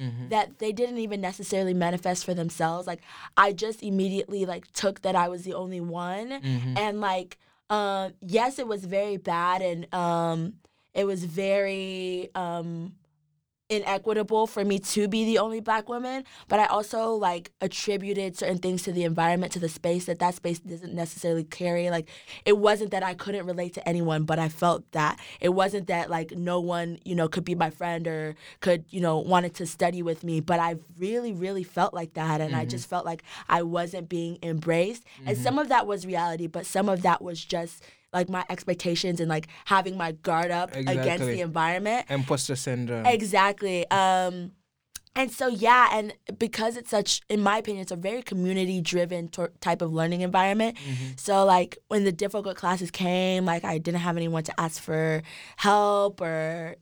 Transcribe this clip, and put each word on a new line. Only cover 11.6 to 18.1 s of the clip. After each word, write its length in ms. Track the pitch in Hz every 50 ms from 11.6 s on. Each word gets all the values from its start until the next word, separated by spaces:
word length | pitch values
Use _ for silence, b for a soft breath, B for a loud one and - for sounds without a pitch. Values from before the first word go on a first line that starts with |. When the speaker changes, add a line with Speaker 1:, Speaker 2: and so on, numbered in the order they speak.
| 196 196 196 190 190 190 190 185 185 185 180 180 185 - -
Speaker 2:
um, 580 | 185 180 170 170 170 170 170 170 165 165 190 - - _ _ _ _ _ _ _ _ _ _ _ _ _ -
inequitable 760 | 214 214 - 190 196 196 196 220 214 214 214 - 220 220 220
for 180 | 220 - 208 196
me 140 | 202 196 196
to 300 | 196 - - 214 208 202
be 160 | 214 220 226
the 140 | 220 226 185
only 200 | 208 226 220 226
black 300 | 220 226 220 220 214 -
woman, 340 | 240 240 254 254 262 269 269 B B B B
but 140 | - - 214
I 60 | 208
also, 480 | - 190 208 214 - 240 226 226 226 226
like, 360 | 214 202 180 175 175 170 - _ _
attributed 760 | 196 180 - - - 214 202 196 196 202